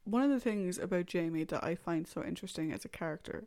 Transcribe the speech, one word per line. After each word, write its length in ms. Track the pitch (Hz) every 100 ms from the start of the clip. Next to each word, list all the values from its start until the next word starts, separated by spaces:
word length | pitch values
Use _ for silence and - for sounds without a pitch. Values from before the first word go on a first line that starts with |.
one 180 | - 226
of 80 | 277
the 100 | 269
things 380 | 240 208 185 180
about 280 | 185 185 175
Jamie 380 | 180 165 165
that 200 | 160 156
I 100 | -
find 320 | 170 - 165 170
so 160 | -
interesting 500 | - - 190 - 160
as 120 | -
a 40 | -
character 580 | - 165 156 - -